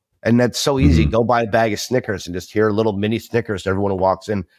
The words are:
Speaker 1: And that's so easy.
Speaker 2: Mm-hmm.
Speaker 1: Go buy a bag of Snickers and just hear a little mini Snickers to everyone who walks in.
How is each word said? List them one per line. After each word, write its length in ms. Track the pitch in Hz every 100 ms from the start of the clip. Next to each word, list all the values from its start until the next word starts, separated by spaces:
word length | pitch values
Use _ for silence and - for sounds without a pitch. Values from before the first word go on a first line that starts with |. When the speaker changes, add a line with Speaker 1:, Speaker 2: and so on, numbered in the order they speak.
| _ _
Speaker 1:
And 160 | 113 120
that's 200 | 123 -
so 200 | 156 135
easy. 240 | - 160
Speaker 2:
Mm-hmm. 80 | 147
Speaker 1:
Go 120 | 113
buy 180 | 120 120
a 40 | 113
bag 260 | 113 113
of 80 | 104
Snickers 460 | - 127 - 92 -
and 80 |
just 180 | 90 -
hear 160 | 104 107
a 40 |
little 200 | 101 110
mini 260 | 98 107 113
Snickers 440 | - 117 113 98
to 80 | 95
everyone 200 | 95 101
who 40 | 95
walks 320 | 95 92 -
in. 160 | 104 87